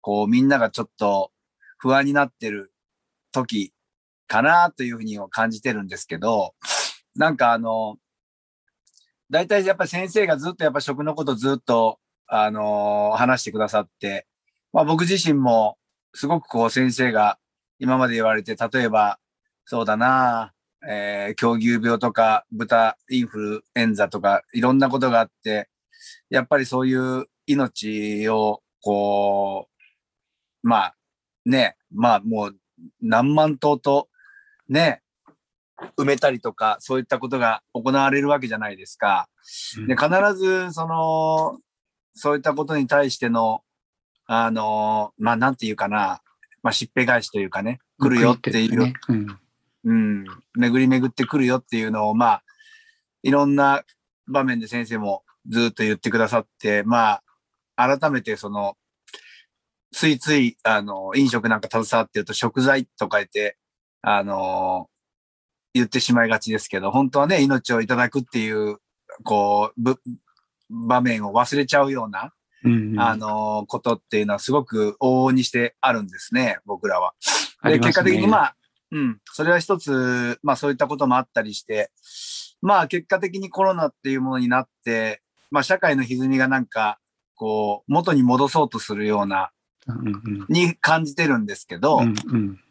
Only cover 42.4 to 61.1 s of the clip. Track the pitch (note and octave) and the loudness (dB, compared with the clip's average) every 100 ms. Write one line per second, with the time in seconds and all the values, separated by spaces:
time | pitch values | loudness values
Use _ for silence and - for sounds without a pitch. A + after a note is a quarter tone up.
42.4 | D3+ C#3+ D3 D#3 C3 C#3+ C#3 - A#2+ A#2 | -2 -2 -2 -2 2 2 2 -2 -2 0
43.4 | A2+ A2 _ _ _ _ _ _ - A#2 | 0 -2 _ _ _ _ _ _ -4 -2
44.4 | A2+ A2+ G#2+ G#2+ G#2+ G#2+ G#2 _ A2 A2+ | 0 -2 -4 -2 -2 -2 -4 _ -2 2
45.4 | C3 C3 A2 G#2 G2+ G#2+ F#2+ F#2 _ _ | 0 -2 -6 -4 -4 -2 -2 -4 _ _
46.4 | - _ A2+ A2 A#2+ - B2 A#2+ - G#2 | -20 _ -4 -4 -4 -2 2 0 0 -6
47.4 | F#2+ F#2+ G#2+ B2+ _ _ C3+ B2 B2+ A#2+ | -4 -4 -6 -8 _ _ 2 4 4 2
48.4 | - A2 A2+ A#2 B2+ B2+ - A2+ G#2 G2 | 0 0 0 2 0 -2 -2 -2 -2 -12
49.4 | _ _ _ _ A2+ A2+ G#2+ G2+ F#2+ - | _ _ _ _ 0 2 2 -2 -8 -20
50.4 | _ A#2 B2 B2 C3 C3 B2+ - B2+ D3+ | _ 0 2 4 4 2 0 -2 -2 0
51.4 | B2 B2+ _ A#2 A2 A2 G#2+ G#2+ A#2 G2+ | 2 0 _ -4 -2 -2 0 2 2 2
52.4 | _ _ - - _ _ _ _ C3 C#3+ | _ _ -20 -20 _ _ _ _ 2 4
53.4 | C#3+ C#3+ C3+ C3+ - _ _ _ - C3+ | 4 4 4 2 -4 _ _ _ -4 -2
54.4 | C3 A#2+ G#2+ A#2+ A2+ A2+ G#2 G2 _ _ | 0 -4 -4 -6 -6 -6 -4 -6 _ _
55.4 | - A2+ A#2 - G#2+ G#2 A#2 A#2 F3 A#2 | -4 0 0 0 -2 -2 -2 0 0 0
56.4 | - _ G#2+ G#2 G#2 A#2+ A2 G#2 _ _ | -4 _ -2 0 2 2 2 0 _ _
57.4 | _ _ _ - B2+ C#3 D#3 C3 G#2+ G#2+ | _ _ _ -2 0 2 0 -2 -4 -8
58.4 | G#2 G#2 G2+ - _ _ _ - - - | -6 -6 -6 -8 _ _ _ -20 -20 -20
59.4 | _ _ _ _ _ - E3 C3+ D3+ D3 | _ _ _ _ _ -2 0 0 0 2
60.4 | B2 - A2+ G#2+ G2+ G2 F#2+ | 2 0 0 0 -2 -10 -4